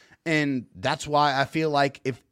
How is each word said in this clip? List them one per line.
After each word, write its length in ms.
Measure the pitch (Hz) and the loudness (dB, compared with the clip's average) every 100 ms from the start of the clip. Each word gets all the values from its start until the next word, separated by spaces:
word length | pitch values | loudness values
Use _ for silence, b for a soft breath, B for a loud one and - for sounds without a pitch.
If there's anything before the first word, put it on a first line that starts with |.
| b b 165 | b b -2
And 400 | 156 147 131 - 90 | 0 0 -2 -6 -6
that's 320 | 123 131 - | -4 -4 0
why 320 | 147 147 135 | 2 2 2
I 60 | 139 | 0
feel 240 | 160 160 | -2 0
like 300 | 143 139 - | 2 0 -2
if 180 | 131 127 _ | -8 -8 _